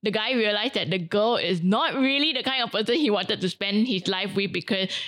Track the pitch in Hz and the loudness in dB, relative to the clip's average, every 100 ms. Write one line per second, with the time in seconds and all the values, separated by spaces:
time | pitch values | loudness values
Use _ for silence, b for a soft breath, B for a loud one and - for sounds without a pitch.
0 | 247 214 226 254 214 208 240 214 160 185 | -4 -2 0 0 2 0 0 -2 -2 -2
1 | 165 208 220 240 170 180 180 220 320 262 | 0 2 2 2 0 0 2 2 2 2
2 | 262 277 311 262 254 262 233 202 220 311 | 2 2 2 0 -2 -2 -2 -2 0 2
3 | 277 202 190 208 175 - 196 202 247 190 | 2 2 0 -2 -4 -4 0 2 2 0
4 | 190 190 196 196 196 185 - 190 190 B | -2 -2 -2 -2 -2 -2 -2 -2 -2 B